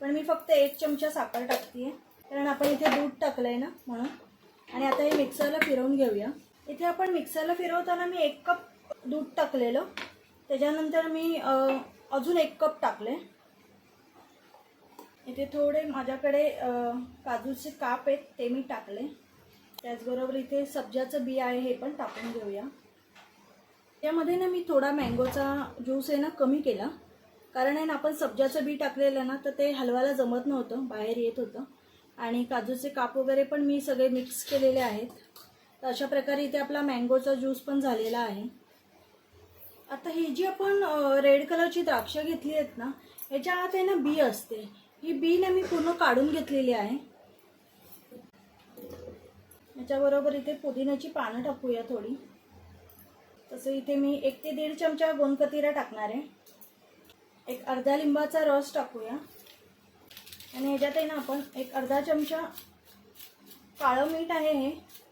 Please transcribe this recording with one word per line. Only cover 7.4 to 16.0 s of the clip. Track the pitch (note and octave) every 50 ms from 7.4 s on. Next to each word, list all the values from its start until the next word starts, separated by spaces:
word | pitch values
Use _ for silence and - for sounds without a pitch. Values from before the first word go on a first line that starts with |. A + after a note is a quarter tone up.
| D#4+ E4+ F4
फिरवताना | F4+ F4 E4 E4+ F4 F4 F4+ F4 F4 F4+
मी | F4+ F#4
एक | F4 D4+ D4 - - - F4
कप | F4 F4 - - - - - - - - -
दूध | B3+ D4 D#4 C#4 - -
टाकलेलं, | E4+ D4 D4 - B3+ A#3+ A#3 A#3+ D4+ F#4+ - - - - - - - _ _ _ _ _
त्याच्यानंतर | - C#4 B3 C#4+ D4 D#4 D#4+ D#4 D4+ D#4+ D#4+ D#4+
मी, | D#4+ D#4+ D#4+ E4 E4 E4
अ, | D4+ - C4+ C4+ C4 C4+ C4+ C4+ C4 - - - - - -
अजून | C4+ C#4 B3 E4+ F4
एक | E4+ D4+ D#4 - - D#4
कप | D#4 - -
टाकले. | - A3+ G#3 - G#3 A#3 C#4+ F4 - - - _ _ _ _ _ _ - - _ _ _ _ _ _ _ - - - - _ _ _ _ - - - _ _ _ - - - - - - _ _ -
इथे | B3+ B3 C4+ C#4
थोडे | C#4 D4 D4 D4 D4 D4 D#4 D4+
माझ्याकडे, | D4+ C4+ C4+